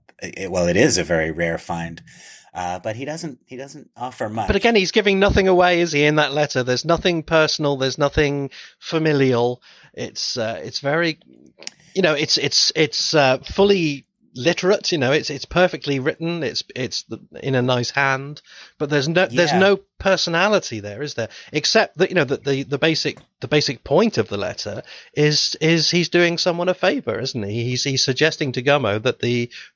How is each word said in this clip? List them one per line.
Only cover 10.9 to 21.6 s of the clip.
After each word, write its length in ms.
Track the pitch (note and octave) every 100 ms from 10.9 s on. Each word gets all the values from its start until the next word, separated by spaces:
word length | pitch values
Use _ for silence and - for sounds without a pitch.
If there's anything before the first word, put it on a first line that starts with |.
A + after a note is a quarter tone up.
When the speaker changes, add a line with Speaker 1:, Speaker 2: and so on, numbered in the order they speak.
| D#3+ E3 - _ A#1+ - _ - - _
Speaker 2:
you 80 | F#3
know, 120 | E3+
it's, 240 | D3 D#3 -
it's, 340 | C#3 - -
it's, 400 | D#3+ D3 - -
uh, 240 | D#3 C3 C3
fully 680 | - - G3+ G3 D#3 C#3 - _ _
literate, 580 | B2 C#3+ E3+ F3+ G#3 -
you 60 | E3
know, 120 | B2+
it's, 200 | D#3 -
it's 160 | D3 -
perfectly 520 | E3+ F3+ C#3 C#3+ C#3
written, 460 | C#3 - E3 E3+
it's, 180 | C3 - - -
it's 260 | B2 -
the, 140 | - A2+ - -
in 140 | C3+ C3
a 60 |
nice 280 | B2+ B2 A#2
hand, 500 | C#3+ C#3 C3+ C#3+ D3 - - - -
but 120 | C#3+
there's 200 | D3 C#3+
no, 180 | E3+ F#3
there's 240 | B2 D#3+
Speaker 1:
Yeah. 80 | F3
Speaker 2:
no 180 | G3 G3 - -
personality 800 | G3 F3+ E3+ E3 G3+ G3+ - A2
there, 240 | G2+ G#2
is 120 | D3
there? 140 | - A2 - -
Except 480 | D#3